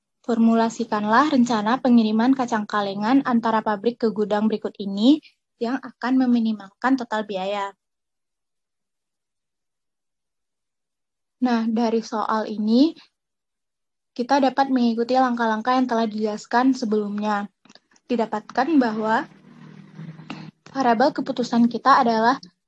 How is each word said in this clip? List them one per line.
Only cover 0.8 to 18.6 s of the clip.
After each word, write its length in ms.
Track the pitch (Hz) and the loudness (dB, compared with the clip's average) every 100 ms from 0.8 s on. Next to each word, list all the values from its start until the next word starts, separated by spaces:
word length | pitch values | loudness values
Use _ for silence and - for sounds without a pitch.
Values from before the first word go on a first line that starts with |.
| 226 214 208 226 302 | -6 -4 2 4 4
rencana 480 | 277 240 226 208 262 | 4 2 2 0 0
pengiriman 560 | 262 240 220 220 240 269 | 4 4 4 2 2 2
kacang 320 | 240 220 208 | 0 -4 -2
kalengan 560 | 208 202 196 214 277 | -4 -4 -4 0 2
antara 400 | 269 233 226 220 | 2 0 2 0
pabrik 320 | 214 208 233 240 | 0 -2 -2 -2
ke 120 | 226 | -2
gudang 320 | 196 202 208 | -2 -2 0
berikut 320 | 214 214 202 - | -2 -2 -6 -8
ini 480 | 196 196 233 311 - _ _ - | -8 0 4 2 0 _ _ -10
yang 240 | 233 262 | -6 -6
akan 400 | 254 - 233 262 | -10 -8 -2 0
meminimalkan 800 | 254 240 220 214 196 _ 247 262 | 2 2 0 -4 -10 _ -2 0
total 240 | 240 214 | -2 -6
biaya. 480 | 208 190 190 202 196 196 _ _ _ _ _ _ _ _ _ _ _ _ _ _ _ _ _ _ _ _ _ _ _ _ _ _ _ _ _ _ _ _ _ _ _ - | -6 -6 -6 -6 -8 -12 _ _ _ _ _ _ _ _ _ _ _ _ _ _ _ _ _ _ _ _ _ _ _ _ _ _ _ _ _ _ _ _ _ _ _ -6
Nah, 240 | 247 233 | -2 -2
dari 400 | 226 220 233 226 | -2 -2 0 -2
soal 400 | 220 220 - 220 214 | -4 -4 -2 -4 -4
ini, 400 | 208 214 233 311 311 _ _ _ _ _ _ _ _ _ _ _ | -4 0 2 2 0 _ _ _ _ _ _ _ _ _ _ _
kita 320 | - 240 277 | -8 0 2
dapat 240 | 262 262 269 | 2 0 0
mengikuti 480 | 262 240 226 233 254 | 0 0 0 0 0
langkah-langkah 560 | 262 240 226 214 220 | 0 0 -2 -2 0
yang 160 | 254 254 | 0 0
telah 160 | 226 | 0
dijelaskan 720 | 226 214 214 214 - 240 262 254 | -2 -4 -6 -6 -2 0 2 0
sebelumnya. 720 | 220 214 208 208 214 208 208 _ _ _ _ _ | 0 -2 -2 -4 -2 -4 -6 _ _ _ _ _
Didapatkan 720 | - 247 220 214 - - | -6 -4 -4 -6 -6 -4